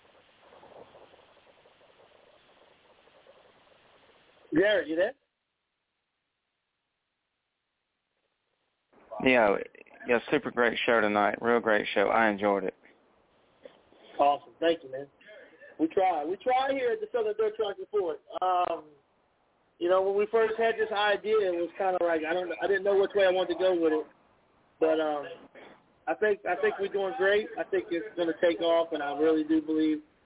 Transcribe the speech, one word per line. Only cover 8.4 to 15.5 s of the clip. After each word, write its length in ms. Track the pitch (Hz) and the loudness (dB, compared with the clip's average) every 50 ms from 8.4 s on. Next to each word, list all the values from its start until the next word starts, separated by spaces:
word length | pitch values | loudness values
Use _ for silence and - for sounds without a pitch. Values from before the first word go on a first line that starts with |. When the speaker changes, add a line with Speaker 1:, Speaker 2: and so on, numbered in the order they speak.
| _ _ _ _ _ _ _ _ _ _ _ - _ _ - - - | _ _ _ _ _ _ _ _ _ _ _ -20 _ _ -10 -2 0
Speaker 2:
Yeah, 320 | 131 127 123 110 101 98 - - - - - - - - - - - | 2 4 4 4 4 2 0 -4 -12 -16 -20 -20 -20 -20 -16 -2 -2
yeah, 100 | 120 113 - - | -2 -2 0 -2
super 220 | 156 143 - 131 | -4 -2 -2 -4
great 260 | 101 120 120 117 110 - - | -2 0 0 0 0 -2 0
show 140 | - 120 113 | 2 2 2
tonight. 380 | 107 104 104 104 104 104 110 - | 2 2 2 2 2 0 -2 -2
Real 200 | - 117 120 117 | 0 0 0 2
great 240 | 117 113 107 104 104 - - | 2 2 0 0 0 -2 -2
show. 160 | 107 98 - | 0 0 2
I 180 | 107 113 113 | 2 2 2
enjoyed 380 | 107 104 95 107 104 101 98 95 | 2 0 0 0 0 0 0 -2
it. 80 | - - _ _ - _ _ _ _ _ _ _ _ _ _ _ _ _ _ _ - - _ _ _ _ _ - - - - | -6 -8 _ _ -20 _ _ _ _ _ _ _ _ _ _ _ _ _ _ _ -20 -20 _ _ _ _ _ -20 -16 0 2
Speaker 1:
Awesome. 300 | 143 143 143 139 - 123 113 _ | 2 2 2 0 -6 -18 -8 _
Thank 240 | 165 165 165 160 147 | 0 0 0 0 -6
you, 80 | 131 | -12
man. 160 | 131 135 143 - _ _ - - - - - - | -12 -12 -12 -14 _ _ -20 -20 -20 -20 -20 -20